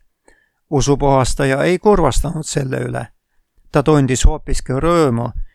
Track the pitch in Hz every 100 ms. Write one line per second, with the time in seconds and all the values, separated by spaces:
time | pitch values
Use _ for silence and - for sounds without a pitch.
0 | _ _ _ _ _ _ _ 143 123 139
1 | 139 135 127 - 139 135 156 180 214 202
2 | 151 120 139 156 156 - 131 127 123 123
3 | 120 _ _ _ _ _ _ 151 147 151
4 | 135 127 - 156 - 135 - 127 156 170
5 | 151 117 117 - -